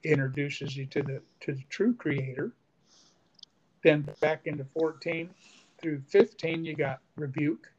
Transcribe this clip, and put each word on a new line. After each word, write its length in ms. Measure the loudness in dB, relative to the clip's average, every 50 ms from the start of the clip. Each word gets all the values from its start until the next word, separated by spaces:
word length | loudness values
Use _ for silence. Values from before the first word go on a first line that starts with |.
| 4
introduces 720 | 4 4 4 4 2 0 -2 -4 -4 -4 -6 -6 -6 -6
you 120 | -6 -8 -4
to 160 | -2 -2 -2
the, 180 | -2 -4 -8 -10 _ _ _
to 120 | -6 -6 -6
the 100 | -6 -8 _
true 240 | -2 2 2 2 2
Creator. 580 | 2 0 -2 -2 0 -2 -4 -4 -6 -6 -6 -8 _ _ _ _ _ _ _ _ -20 _ _ _ _ _ _ _ _ -20 _ _ _ _ _ _ _ 6
Then 260 | 6 6 6 2 -4 -4 0
back 220 | 0 0 0 0 _
into 200 | -8 -6 -6 -8
fourteen 640 | -8 _ -2 -2 -2 -2 -4 -6 -6 -4 -4 -6 -10 -12 _ -20 -20 -20 -20 -20 _ _ -8
through 220 | -6 -4 -4 -4 -6 _
fifteen, 580 | 6 6 6 6 2 -6 -4 -4 -4 -4 -4
you 100 | -6 -4
got 240 | -2 -2 -2 -4 -8 _ _ _
rebuke. 560 | -8 -8 -6 -2 -2 0 0 -2 -4 -8 -20 _